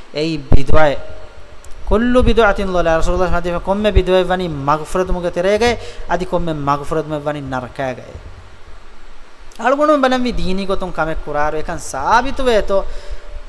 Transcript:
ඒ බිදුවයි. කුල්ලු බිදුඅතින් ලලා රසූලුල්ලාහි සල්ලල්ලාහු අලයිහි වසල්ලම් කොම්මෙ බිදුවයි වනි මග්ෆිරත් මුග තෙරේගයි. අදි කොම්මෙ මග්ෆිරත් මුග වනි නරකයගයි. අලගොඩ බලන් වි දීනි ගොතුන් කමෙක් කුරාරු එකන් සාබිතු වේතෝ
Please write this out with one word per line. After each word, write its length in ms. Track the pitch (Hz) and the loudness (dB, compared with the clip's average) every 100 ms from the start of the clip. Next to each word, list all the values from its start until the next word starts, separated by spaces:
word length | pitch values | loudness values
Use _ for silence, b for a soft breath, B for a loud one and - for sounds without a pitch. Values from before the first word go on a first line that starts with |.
| B | B
ඒ 240 | - 160 156 | -6 -4 -4
බිදුවයි. 580 | 135 127 131 156 151 135 - - - - - - - - | 6 8 10 10 10 4 -4 -8 -12 -14 -16 -16 -12 -10
කුල්ලු 380 | - 202 240 247 | 0 0 4 4
බිදුඅතින් 460 | 240 220 214 196 196 | 4 4 4 2 0
ලලා 300 | 180 165 160 | 0 2 2
රසූලුල්ලාහි 320 | - 180 180 | 2 2 2
සල්ලල්ලාහු 60 | 175 | 0
අලයිහි 160 | 175 | 0
වසල්ලම් 100 | 175 | -4
කොම්මෙ 280 | - 196 214 | -4 0 2
බිදුවයි 320 | 196 180 185 | 2 4 2
වනි 240 | 180 185 180 | 2 -2 -2
මග්ෆිරත් 600 | 147 139 156 151 185 185 | -4 -2 -2 -2 -4 -2
මුග 180 | 175 175 | -2 -2
තෙරේගයි. 480 | 170 180 208 240 233 B B B | -2 0 0 0 -2 B B B
අදි 200 | 175 180 | -4 -2
කොම්මෙ 280 | 175 170 151 | -2 -2 -4
මග්ෆිරත් 500 | 143 143 143 160 151 | -2 -4 -2 -4 -4
මුග 160 | 151 | -6
වනි 200 | 143 147 | -6 -8
නරකයගයි. 720 | 135 131 120 - 131 123 - - - - - - - - - - - - - - - - | -6 -8 -8 -8 -8 -8 -14 -16 -16 -18 -18 -18 -16 -16 -14 -14 -14 -14 -14 -16 -16 -4
අලගොඩ 360 | 233 277 302 302 | -2 0 2 2
බලන් 260 | 262 254 | 2 0
වි 80 | 247 | -2
දීනි 320 | 170 170 190 196 | -2 0 0 0
ගොතුන් 260 | 190 185 | -2 -2
කමෙක් 280 | 165 160 156 | -4 -4 -4
කුරාරු 340 | - 147 151 156 | -4 -2 -2 -2
එකන් 220 | 151 160 | -4 -6
සාබිතු 640 | - 135 147 220 254 269 | -8 -6 0 0 0 -2
වේතෝ 380 | 262 220 - 196 - B B B B B | 0 2 2 0 0 B B B B B